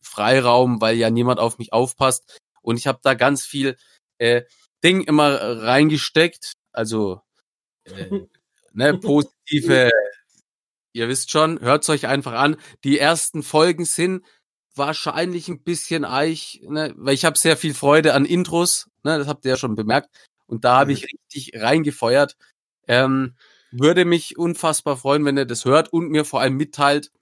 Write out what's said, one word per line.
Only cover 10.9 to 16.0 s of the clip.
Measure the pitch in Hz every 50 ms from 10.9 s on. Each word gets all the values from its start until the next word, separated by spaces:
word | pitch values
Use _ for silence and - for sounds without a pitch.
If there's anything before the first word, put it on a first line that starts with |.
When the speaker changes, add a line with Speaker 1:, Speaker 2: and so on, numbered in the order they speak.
| _
Speaker 1:
ihr | 117 117
wisst | 117 131 131 - -
schon, | - 151 156 156 165 143
hört's | 120 120 139 151 - -
euch | 156 139 -
einfach | 120 139 139 135 131 117
an. | 117 139 147 156 - - - - _ -
Die | 139 147 -
ersten | 139 151 170 160 - - - 156 143
Folgen | - - 151 160 180 170 156 175
sind | - - - 170 185 190 180 _ _ _ _ _ _ _ _ _ _ _
wahrscheinlich | - 139 147 156 - - 151 - 160 170 185 175 175 160
ein | 180 175 - _
bisschen | 170 175 160 - - 165 160